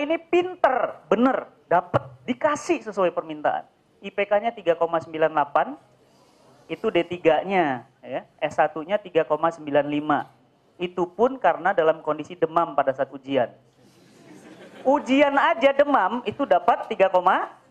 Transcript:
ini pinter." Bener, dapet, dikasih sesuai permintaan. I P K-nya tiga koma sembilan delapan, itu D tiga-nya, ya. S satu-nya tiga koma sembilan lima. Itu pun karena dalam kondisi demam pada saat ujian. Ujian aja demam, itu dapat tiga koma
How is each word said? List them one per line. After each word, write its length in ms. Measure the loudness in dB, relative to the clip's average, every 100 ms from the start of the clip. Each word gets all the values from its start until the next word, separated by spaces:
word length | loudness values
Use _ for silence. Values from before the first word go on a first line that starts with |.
ini 160 | 0 -4
pinter." 800 | 0 0 0 0 0 2 -4 -6 -2
Bener, 400 | 2 2 0 -6 _ -2
dapet, 320 | 0 0 -4 -6 -14 -10
dikasih 640 | -2 -2 -2 -2 -4 -4
sesuai 240 | -2 -2
permintaan. 560 | -2 -8 -4 -2 -2 -6 _ _ _
I 80 | -10
P 160 | -6 0
K-nya 240 | 0 -2
tiga 240 | -4 -2
koma 240 | 0 0 -2
sembilan 320 | -4 -2 0
delapan, 480 | 0 0 0 -2 -6 _ _ _ _ _ _ _ _ -14
itu 240 | -8 -2
D 160 | 0 -2
tiga-nya, 800 | 0 2 2 2 0 0 -2 -10 _
ya. 240 | -12 -10 -12 -6
S 160 | -4 0
satu-nya 400 | 0 -2 -6 -6
tiga 240 | -2 -2 0
koma 240 | 0 -2
sembilan 320 | -2 -2 0 0
lima. 400 | -2 -2 -2 -4 _ _ _ _ -10
Itu 240 | -8 -4 -6
pun 320 | 0 0 2
karena 320 | 0 0 0
dalam 320 | 2 2 2
kondisi 320 | -2 -6 -6
demam 400 | -4 -2 0 -2
pada 160 | -2 -2 -2
saat 160 | -4
ujian. 400 | -8 -4 -2 -2 -6 _ _ _ _ _ -20 -20 -20 -20 -20 -20 -6
Ujian 560 | 0 2 2 4 4 4
aja 320 | 2 4 2 4
demam, 480 | 2 4 2 -2 -6
itu 160 | -4 2
dapat 400 | 2 2 0 0
tiga 240 | 0 2
koma 400 | 4 2 2 -2 -12 _